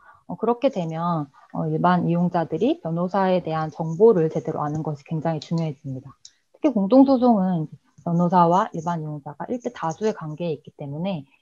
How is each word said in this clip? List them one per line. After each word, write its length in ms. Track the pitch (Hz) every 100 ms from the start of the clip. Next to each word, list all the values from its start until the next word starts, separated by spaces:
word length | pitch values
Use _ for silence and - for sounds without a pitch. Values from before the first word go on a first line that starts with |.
| _ - -
어, 100 | 175
그렇게 340 | 220 240 277
되면, 580 | 214 165 160 175 165 147 _ -
어, 140 | 170 160
일반 420 | 156 165 180 165
이용자들이 720 | 170 175 175 160 160 226 330
변호사에 600 | 165 165 180 196 190 185
대한 280 | 160 160 156
정보를 600 | - 160 165 220 190 160
제대로 320 | 165 - -
아는 200 | 147 151
것이 220 | 160 143
굉장히 340 | - 160 165 156
중요해집니다. 680 | - 165 160 147 139 131 131 - - _ _
특히 160 | _ 302
공동소송은 960 | 226 190 254 269 262 247 220 185 175 156 - _ _
변호사와 640 | - 170 175 180 170 180 220
일반 300 | 170 165 170
이용자가 420 | 151 151 143 139 -
일 100 | 247
대 100 | 240
다수의 400 | - 165 160 220
관계에 360 | 214 156 151 175
있기 180 | 143 - -
때문에 480 | 147 143 185 170 139 _